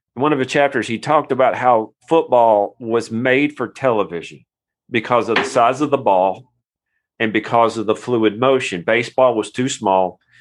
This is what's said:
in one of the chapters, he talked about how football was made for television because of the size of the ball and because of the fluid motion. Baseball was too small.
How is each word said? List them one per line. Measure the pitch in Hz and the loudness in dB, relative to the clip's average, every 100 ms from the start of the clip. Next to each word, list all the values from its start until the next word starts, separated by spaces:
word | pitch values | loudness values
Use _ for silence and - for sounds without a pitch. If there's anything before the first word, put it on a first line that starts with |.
| _ | _
in | 120 | -4
one | 147 | -2
of | 143 | 0
the | 127 | 0
chapters, | 151 139 127 104 | 0 0 0 -4
he | 113 | -6
talked | - 151 147 | 0 -2 0
about | 131 127 | 0 0
how | 107 127 117 110 _ - | 2 2 2 0 _ -2
football | 165 - 123 117 104 101 - | 0 2 2 4 4 0 -6
was | 117 117 110 | -4 -4 -2
made | 113 131 131 147 147 | -4 0 2 0 -4
for | 117 | -8
television | - 135 110 90 85 76 73 _ _ _ _ _ | -4 -2 0 -2 -6 -12 -18 _ _ _ _ _
because | 117 - 120 113 | -6 0 0 2
of | 107 | -2
the | |
size | 101 127 120 131 | 0 2 2 2
of | 147 | -2
the | 135 | 0
ball | 110 92 92 92 - _ _ _ _ _ _ _ | 2 2 2 -2 -12 _ _ _ _ _ _ _
and | 113 | -2
because | 107 - 120 113 110 | -2 0 2 2 0
of | |
the | 104 | -4
fluid | 104 - 120 107 104 | -4 -2 0 0 2
motion. | 127 131 127 92 | 0 0 -2 -6
Baseball | 85 117 120 - 127 | -2 -2 -2 0 2
was | 110 101 | 2 -4
too | - 131 | -4 -6
small. | - 104 95 92 - _ _ | -2 0 2 0 -4 _ _